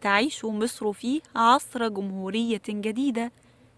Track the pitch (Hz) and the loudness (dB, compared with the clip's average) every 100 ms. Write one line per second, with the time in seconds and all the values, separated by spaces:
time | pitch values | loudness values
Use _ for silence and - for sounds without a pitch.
0 | 202 202 285 - 220 214 233 - 214 202 | 2 4 2 -2 -4 -2 -2 -2 -4 -2
1 | 254 302 - - 233 277 - 247 226 196 | -2 -4 -4 2 4 4 2 -4 -4 -2
2 | 196 190 190 220 233 214 - 208 214 220 | -6 -6 -4 -2 0 -2 -2 -4 -2 0
3 | 277 226 240 _ _ _ - | 0 0 -4 _ _ _ -20